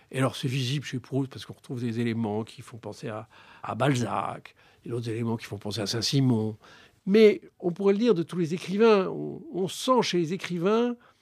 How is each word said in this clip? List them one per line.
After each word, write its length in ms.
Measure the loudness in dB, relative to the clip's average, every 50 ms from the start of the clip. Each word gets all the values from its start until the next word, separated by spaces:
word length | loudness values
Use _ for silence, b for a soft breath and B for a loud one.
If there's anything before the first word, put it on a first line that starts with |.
| b b
Et 80 | -2 0
alors, 180 | 0 0 0
c'est 120 | -2 -4 -4
visible 360 | -2 -2 -2 -2 -4 -4 -6
chez 160 | -6 -10 -10
Proust 320 | -8 -4 -4 -4 -4 -4 -8
parce 140 | -14 -16
qu'on 80 | -16 -18
retrouve 260 | _ _ -10 -8 -6
des 180 | -4 -4 -2 -2
éléments 460 | -2 -2 -2 -2 -2 -2 -2 -4 -6
qui 160 | -8 -12 -18 -18
font 140 | -18 -18
penser 320 | -14 -14 -14 -12 -10 -10 -10
à, 200 | -10 -10 -12 -14 B B B B B B B
à 120 | -6 -2
Balzac, 800 | 0 2 2 2 2 0 -2 -2 -2 -2 -4 -6 -10 -14 -20 -20 b b b b b b
et 60 | -8
d'autres 180 | -6 -6 -4 -4
éléments 280 | -4 -4 -2 -2 -4
qui 100 | -4 -6
font 120 | -10 -12 -10
penser 220 | -8 -8 -6 -4
à 60 | -4
Saint-Simon. 680 | -4 -2 -2 -2 0 2 2 4 4 4 2 0 -2 -6 -10 B B B B B B B B -2
Mais 340 | 4 6 8 8 8 8 4 -4 -16 _ -6
on 140 | -4 -4 -2
pourrait 220 | 0 2 2 2
le 40 | 4
dire 160 | 4 2 2
de 80 | 2 0
tous 140 | -4 -2
les 180 | -2 -2 -2 -2
écrivains. 540 | -6 -6 -4 0 4 6 6 6 6 4 0
On, 340 | -4 -6 -6 -8 -8 -10 -12 -8 -6
on 160 | -4 -4 -4
sent 340 | -4 -4 0 2 4 4 4
chez 160 | 2 2 0
les 160 | 0 0 -4
écrivains 640 | -6 -6 -6 -4 -2 0 2 2 2 2 0 -2 -6 b b b b